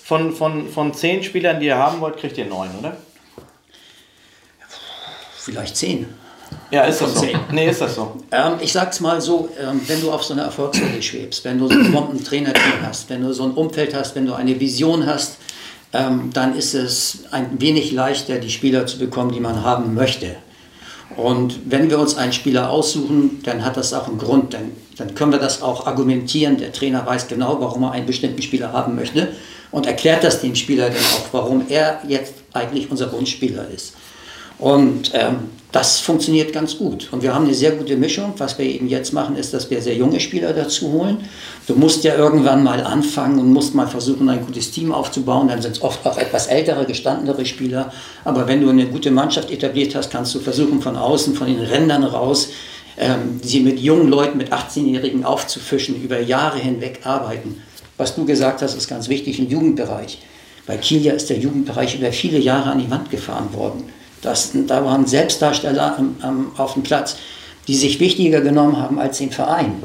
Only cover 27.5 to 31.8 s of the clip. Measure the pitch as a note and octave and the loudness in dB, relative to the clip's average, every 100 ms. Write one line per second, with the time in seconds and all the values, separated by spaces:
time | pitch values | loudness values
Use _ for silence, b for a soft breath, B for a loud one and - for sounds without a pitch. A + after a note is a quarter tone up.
27.5 | C#3+ B2 B2 B2+ B2+ A#2+ B2+ C3+ A#2+ - | -2 -2 -2 -2 -2 -4 -2 -4 -4 -4
28.5 | C3 A#2 B2+ B2 A#2+ A#2+ D3+ F#3 B B | -4 -2 -4 -2 -4 -2 -2 -2 B B
29.5 | B B D3+ C3 - D#3+ D#3+ E3 - B2+ | B B -4 -2 2 4 4 4 2 -2
30.5 | B2 - C3 B2 A#2+ - - - B2+ A2+ | -2 0 0 2 0 0 0 -2 -4 2
31.5 | C3 - D3 | 0 2 2